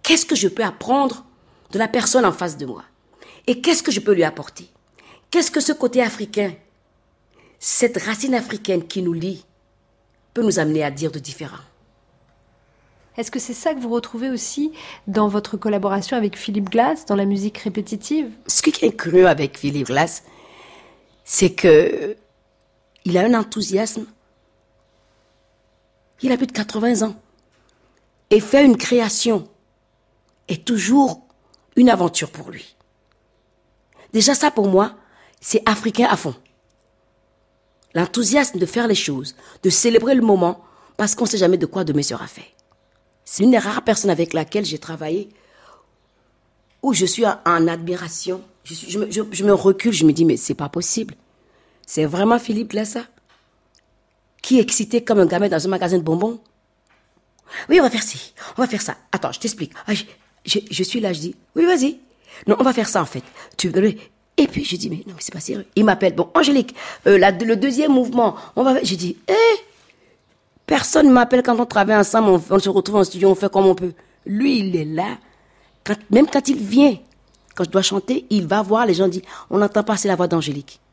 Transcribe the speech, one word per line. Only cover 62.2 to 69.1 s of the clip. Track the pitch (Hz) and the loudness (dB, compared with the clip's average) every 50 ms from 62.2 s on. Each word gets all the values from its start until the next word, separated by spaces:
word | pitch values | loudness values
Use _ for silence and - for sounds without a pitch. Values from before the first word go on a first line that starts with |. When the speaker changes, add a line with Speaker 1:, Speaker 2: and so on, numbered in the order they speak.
| _ _ - - - | _ _ -20 -8 -2
Speaker 1:
Non, | - 208 - | 0 2 2
on | 254 | 2
va | 269 | 2
faire | 254 233 214 - | 2 0 -4 -2
ça, | - 196 | -2 -2
en | 156 | -2
fait. | - - 131 - - _ - - - _ | -4 -8 -14 -14 -16 _ -20 -20 -14 _
Tu, | - - 180 156 180 202 214 208 - - _ _ _ _ _ _ | -4 -4 -2 0 2 2 2 0 -4 -16 _ _ _ _ _ _
et | - 285 - | 0 0 2
puis, | - 285 285 | 0 -6 -6
je | - 180 | -6 -8
dis, | 170 - - | -8 -8 -8
mais | 160 175 - | -10 -10 -12
non, | 196 180 | -16 -12
mais | 156 | -12
c'est | - - | -12 -10
pas | - 165 | -10 -10
sérieux. | - - 208 208 190 _ _ | -10 -8 -10 -10 -10 _ _
Il | 202 214 | 4 4
m'appelle, | 208 185 185 190 185 - | 4 4 4 2 0 2
bon, | 143 - - - | 0 -4 0 2
Angélique, | 330 320 269 285 262 220 - - - - - - - _ | 2 4 4 2 2 0 -2 -10 -16 -16 -16 -16 -2 _
euh, | - 202 | 4 6
la, | 190 185 202 | 6 6 4
le | 190 170 226 220 226 | 2 2 0 0 0
deuxième | 196 214 277 247 254 302 302 | 0 0 -2 0 0 2 4
mouvement, | 269 254 247 240 233 247 233 202 - - - - _ | 4 4 2 2 0 2 0 0 0 -4 -18 -10 _
on | - 254 | 0 2
va, | 269 254 269 | 2 2 2
j'ai | - - 190 | 0 -2 -4
dit, | 165 175 175 | -4 -6 -8